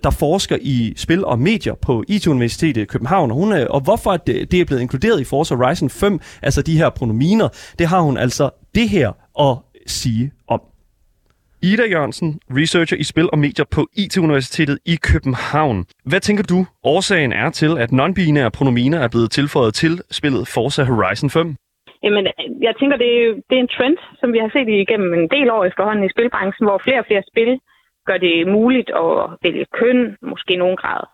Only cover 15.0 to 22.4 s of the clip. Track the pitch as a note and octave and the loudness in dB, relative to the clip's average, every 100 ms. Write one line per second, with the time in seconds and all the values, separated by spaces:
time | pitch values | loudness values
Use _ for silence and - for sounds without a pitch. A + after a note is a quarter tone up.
15 | - D#3+ C#3 B2 - D3 D3+ G2+ E2+ _ | 2 0 0 -4 -2 0 0 0 -4 _
16 | B2 F3+ - G#3 G#3 F3 F3+ _ B2 E3 | -4 -2 0 0 2 0 0 _ 0 0
17 | F#3 F#3 C3+ G2 C3+ - D3+ B2 A#2 C3 | 2 0 2 0 -2 0 0 0 0 2
18 | D3+ F#3+ E3+ D3 A#2 - C#3 A#2+ B2+ E3 | 2 2 2 2 0 0 0 2 2 0
19 | A#2+ A#2+ A2+ - D3 D3 A#2 - E3 F3 | 0 0 0 0 0 2 0 2 -2 -2
20 | - - D3 C3 B2 - A#2+ D3 C3 A#2 | -8 -4 -2 -2 -2 -2 -2 0 0 2
21 | F#2 G2+ C#3+ D#3+ E3+ C#3 _ _ - _ | 0 0 0 0 -2 -6 _ _ -20 _
22 | G#3 G#3 F#3+ - | 0 0 -2 -6